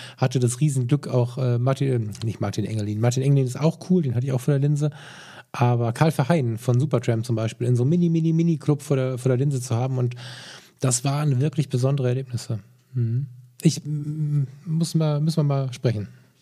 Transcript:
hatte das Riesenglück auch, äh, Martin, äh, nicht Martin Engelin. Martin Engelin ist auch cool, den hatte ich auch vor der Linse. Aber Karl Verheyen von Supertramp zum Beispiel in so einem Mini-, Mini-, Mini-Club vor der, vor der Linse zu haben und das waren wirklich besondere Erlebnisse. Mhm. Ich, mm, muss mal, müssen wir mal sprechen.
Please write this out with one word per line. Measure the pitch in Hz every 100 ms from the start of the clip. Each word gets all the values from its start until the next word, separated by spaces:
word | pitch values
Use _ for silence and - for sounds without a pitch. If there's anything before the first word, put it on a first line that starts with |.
| - -
hatte | 127 135
das | 123 120
Riesenglück | 156 131 120 143 -
auch, | 123 120 131
äh, | 127 120
Martin, | 123 131 135 123 104
äh, | 101 110
nicht | -
Martin | 101 104
Engelin. | 98 110 104 107
Martin | 120 127
Engelin | 135 139 127
ist | 135
auch | 156 - -
cool, | 185
den | 139 117
hatte | 131
ich |
auch | 131
vor | -
der | 139
Linse. | 143 143 147 - - - - - -
Aber | - 123 120 117
Karl | 110 160
Verheyen | 156 143 175 120 113
von | - 123
Supertramp | 151 120 120 113 113
zum | 110
Beispiel | 110 - 120
in | 120
so |
einem | 127
Mini-, | 175 175
Mini-, | 165 165
Mini-Club | 165 170 156 - 147
vor | - 139
der, | 131 127
vor | 131
der | 123
Linse | 143 135
zu | 120 117
haben | 131 127
und | 123 120 - - - - - -
das | 131 123
waren | 139 143 151 127
wirklich | 151 156 143
besondere | 127 131 139 127
Erlebnisse. | 127 131 117 - 110 - _ _
Mhm. | 127 117 120 143 - - _
Ich, | 170 -
mm, | 147 151 147 156 147 147 135 - 175
muss | 160 170 160
mal, | 156 147
müssen | 160 160
wir |
mal | 147 139 131
sprechen. | 120 127 107 95 - _ _